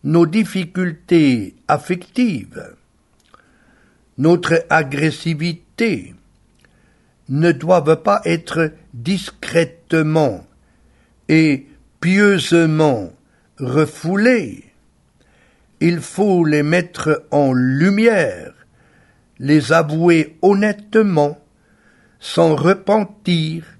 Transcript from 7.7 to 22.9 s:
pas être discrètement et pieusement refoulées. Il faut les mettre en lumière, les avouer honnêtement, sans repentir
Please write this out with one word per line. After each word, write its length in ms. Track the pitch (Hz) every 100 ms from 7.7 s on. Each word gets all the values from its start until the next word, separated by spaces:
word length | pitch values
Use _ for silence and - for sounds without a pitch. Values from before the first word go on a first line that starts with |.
| 180 147 160
pas 180 | - 202 170
être 460 | 170 - 160 156 - _
discrètement 1500 | 117 120 190 - - - 165 165 - _ 160 156 160 147 92 - _ _ _ _ _ _ _ -
et 400 | 160 160 135 - _ _ _
pieusement 1120 | 170 190 208 196 135 170 165 156 156 120 90 - _ _ _ _
refoulées. 1080 | 127 131 151 - 160 196 226 247 135 - - _ _ _ _ _ _ _ _ _ _ _
Il 220 | 165 170
faut 440 | - - 208 185 160
les 160 | 151
mettre 640 | 147 175 175 - 156 147 -
en 200 | 143 139
lumière, 1000 | 127 127 135 180 202 233 208 139 107 - - _ _ _ _ _ _ _ _
les 320 | 135 151 120
avouer 680 | 165 151 156 170 165 151 -
honnêtement, 1000 | 190 196 214 208 - 220 208 160 147 151 _ _ _ _ _ _ _ _
sans 360 | - - 165 151
repentir 1080 | 170 196 -